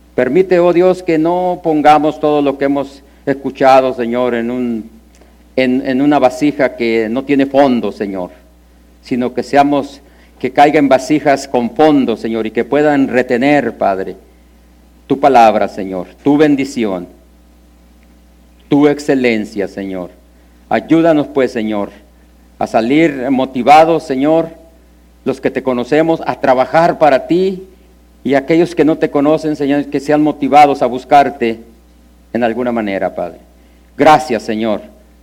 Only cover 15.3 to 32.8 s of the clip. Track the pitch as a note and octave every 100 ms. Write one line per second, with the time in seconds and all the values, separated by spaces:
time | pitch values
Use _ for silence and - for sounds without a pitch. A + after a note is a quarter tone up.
15.3 | B2+ A2+ G#2 G2 - F#2+ F#2 F2 - C#3
16.3 | D3 D#3 C#3 C3+ B2+ A2 F2+ F2 - _
17.3 | _ _ _ _ _ _ _ _ _ _
18.3 | _ _ _ - C#3+ D3 D3 - C3+ B2
19.3 | A2 G#2 G#2+ F#2 G2+ G2 F#2+ E2+ - _
20.3 | _ _ _ - A2+ - D#3+ E3 D3+ C#3+
21.3 | C#3 B2 A#2+ G#2+ G#2 G2+ - - _ _
22.3 | _ _ - - A#2+ A2+ D3 E3 C3+ B2+
23.3 | C3+ C3 B2+ B2 D3+ E3 D#3+ D#3+ C3 D3
24.3 | D#3+ E3 - - _ _ _ _ _ -
25.3 | C3 C#3 C3+ C3 B2 A#2 D3 D#3+ D#3+ -
26.3 | B2+ C3 B2+ - D#3+ E3+ D3+ D#3 B2 -
27.3 | E3+ F#3+ F#3 - - _ _ _ _ B2
28.3 | C#3 C#3 E3 E3+ - D3 D#3 D#3 D3+ C#3+
29.3 | D#3 D#3 D3+ C#3 C#3+ - C#3 - D3+ D3+
30.3 | C#3 C3 C#3+ D3 C#3 B2+ B2+ - D3 C3+
31.3 | B2+ A#2 A2+ - - _ _ _ _ _
32.3 | A#2 A#2 A2+ B2+ A#2